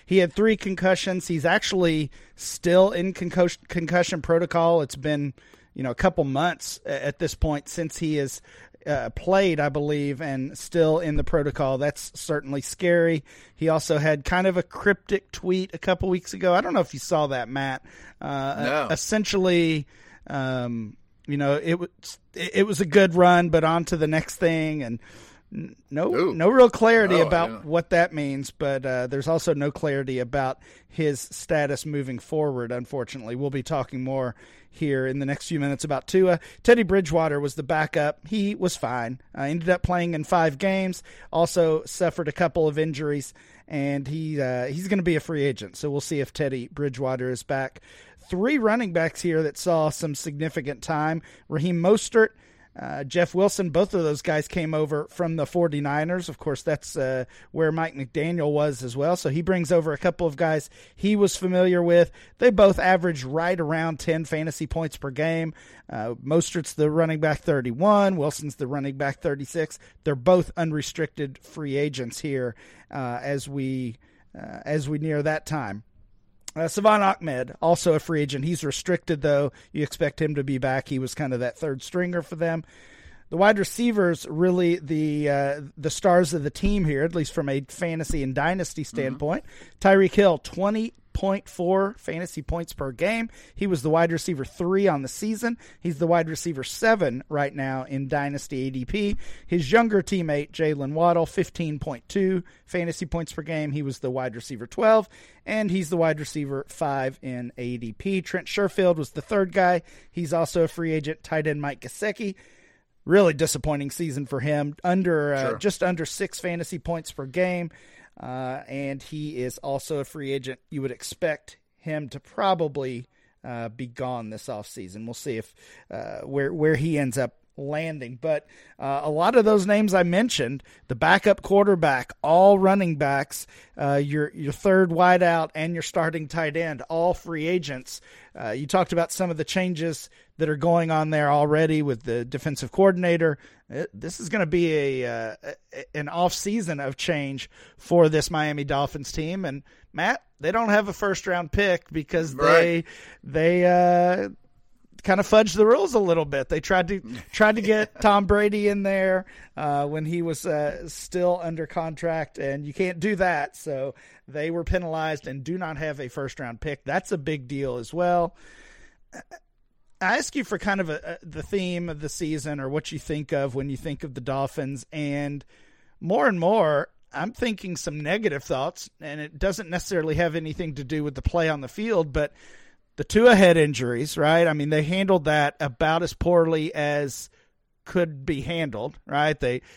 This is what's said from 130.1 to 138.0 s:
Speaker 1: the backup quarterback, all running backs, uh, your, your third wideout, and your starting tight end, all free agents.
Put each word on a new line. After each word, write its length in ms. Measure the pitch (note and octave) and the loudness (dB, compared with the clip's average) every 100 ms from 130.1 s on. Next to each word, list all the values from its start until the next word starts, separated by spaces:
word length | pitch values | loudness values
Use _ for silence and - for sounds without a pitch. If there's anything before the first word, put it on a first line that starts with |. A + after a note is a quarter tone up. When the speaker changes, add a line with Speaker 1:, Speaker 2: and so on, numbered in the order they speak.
| F3+ A#3+ - A#2+ C3+ - - _ | 2 2 0 -4 -4 -12 -20 _
Speaker 1:
the 80 | A#2 | 0
backup 460 | D#3 F#3 G#3 G3 | 4 6 6 2
quarterback, 720 | - G3 G3+ F#3 D#3 C3 - - | 4 4 6 4 4 2 -2 -6
all 340 | C#3+ E3+ G3 G3 | 2 8 8 8
running 380 | F#3+ G3 F3+ D3+ | 6 4 2 0
backs, 520 | C#3+ C#3 C#3+ - - - - - | 0 0 -2 -8 -14 -20 -20 -6
uh, 220 | C#3+ C#3+ | 0 0
your, 280 | C#3+ D3+ D3 | 0 0 -2
your 200 | - C#3+ | -4 -8
third 380 | C#3 G3 F#3+ F#3 | -2 4 6 4
wideout, 580 | E3 F3+ F3+ F3 E3 D#3+ D#3 | 6 6 6 6 4 0 -4
and 180 | D#3+ | -4
your 100 | E3+ | -4
starting 440 | - F3 D#3+ D#3+ D3+ | -4 -2 -2 -4 -6
tight 280 | E3 D#3 D#3 | -4 -4 -2
end, 260 | E3 C#3 - | -4 -6 -6
all 240 | E3 F3 | 0 0
free 340 | E3+ - E3 D#3 | 0 -6 -4 0
agents. 520 | F3+ D3 C3 B2+ - | -2 -2 -10 -12 -18